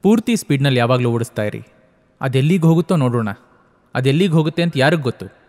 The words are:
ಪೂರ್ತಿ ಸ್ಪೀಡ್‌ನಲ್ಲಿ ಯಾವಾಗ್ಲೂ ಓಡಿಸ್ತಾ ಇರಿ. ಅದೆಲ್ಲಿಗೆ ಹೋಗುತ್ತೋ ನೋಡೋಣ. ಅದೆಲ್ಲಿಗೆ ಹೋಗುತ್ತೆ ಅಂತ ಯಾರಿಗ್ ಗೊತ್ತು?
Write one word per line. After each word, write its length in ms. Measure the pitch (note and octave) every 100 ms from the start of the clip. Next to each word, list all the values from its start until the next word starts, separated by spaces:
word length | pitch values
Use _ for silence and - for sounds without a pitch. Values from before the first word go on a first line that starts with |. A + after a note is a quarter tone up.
ಪೂರ್ತಿ 340 | F#3+ A#3 A#3+ A3+
ಸ್ಪೀಡ್‌ನಲ್ಲಿ 440 | - C#3 C#3 B2+
ಯಾವಾಗ್ಲೂ 300 | A#2 B2+ A#2+
ಓಡಿಸ್ತಾ 320 | A#2 A2+ -
ಇರಿ. 200 | G#2 A2 A2 _ _ _ _ _
ಅದೆಲ್ಲಿಗೆ 420 | C3+ C3 C#3+ F#3
ಹೋಗುತ್ತೋ 340 | D#3+ E3 F3 F3
ನೋಡೋಣ. 320 | B2+ A#2+ G#2+ G2 _ _ _ _ _
ಅದೆಲ್ಲಿಗೆ 380 | - C3 C#3+ G3
ಹೋಗುತ್ತೆ 300 | E3 D#3 E3
ಅಂತ 100 | E3+ C#3
ಯಾರಿಗ್ 260 | C3+ E3
ಗೊತ್ತು? 240 | B2+ - F#2 _